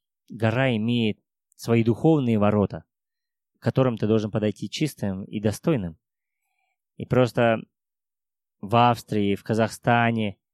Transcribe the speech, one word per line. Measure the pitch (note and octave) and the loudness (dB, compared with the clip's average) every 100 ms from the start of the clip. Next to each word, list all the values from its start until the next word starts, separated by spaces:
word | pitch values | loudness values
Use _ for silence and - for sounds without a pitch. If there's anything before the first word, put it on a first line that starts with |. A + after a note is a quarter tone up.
| _ _ - | _ _ -20
гора | G#2 A2 A#2 C3+ A2+ | -4 -2 0 0 0
имеет | A2+ A#2+ A2 G2 _ _ _ | -2 0 0 -4 _ _ _
свои | - - A#2 | -12 0 2
духовные | A#2 A2 D#3+ D#3 B2 A2 | 2 2 2 2 2 2
ворота, | G#2 G#2 F#2+ D#2+ - _ _ _ _ _ _ _ | 2 2 0 -2 -14 _ _ _ _ _ _ _
к | |
которым | A#2 C3 B2+ A2 | -4 0 0 0
ты | G#2+ | 0
должен | A2 G#2 | 0 0
подойти | A2+ G#2 - G#2 | -2 -4 -4 -10
чистым | - D#3 - G2+ F#2+ | -6 -6 -4 -8 -8
и | - A2 | -8 -4
достойным. | G#2 G2+ E3+ C#3 F2 - _ _ _ _ _ _ _ _ _ - | -4 -2 -2 -4 -4 -10 _ _ _ _ _ _ _ _ _ -16
И | |
просто | - B2 B2 - A#2 A2 - _ _ _ _ _ _ _ _ _ | -2 0 0 0 0 0 -6 _ _ _ _ _ _ _ _ _
в | G2+ A#2 A#2+ | 0 4 4
Австрии, | A#2+ - G#2+ G2+ | 2 -4 -4 -2
в | G2 | -2
Казахстане, | - A2 A2 - - A#2+ A#2 A2+ G#2 - _ | -2 -2 -2 -2 0 2 2 -2 -6 -8 _